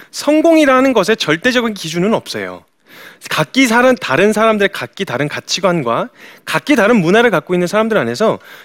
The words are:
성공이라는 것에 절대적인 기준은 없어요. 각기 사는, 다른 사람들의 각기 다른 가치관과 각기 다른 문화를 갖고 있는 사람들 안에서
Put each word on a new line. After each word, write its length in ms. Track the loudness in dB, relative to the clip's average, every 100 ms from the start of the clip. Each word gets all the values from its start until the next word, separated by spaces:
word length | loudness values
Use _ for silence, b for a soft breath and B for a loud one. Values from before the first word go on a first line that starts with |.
| B
성공이라는 840 | -6 0 2 4 4 4 4 2
것에 220 | 2 0 -2
절대적인 580 | -2 -2 0 0 -2
기준은 400 | -4 -6 -4 -2
없어요. 500 | -2 -4 -10 -10 -12 -18 _ B B B B -8
각기 360 | -6 -2 0 0
사는, 300 | 2 2 0
다른 340 | 0 0 2
사람들의 360 | 2 0 2 -2
각기 320 | -4 -12 -10
다른 240 | -6 -4 -4
가치관과 840 | -6 -8 -4 -2 0 -2 -4 -4 B B B -8
각기 300 | -4 0 2
다른 220 | 4 2
문화를 340 | 4 2 2
갖고 220 | 0 -2
있는 140 | -2 -2
사람들 300 | -2 0 0
안에서 420 | -2 -2 -2 -2 B B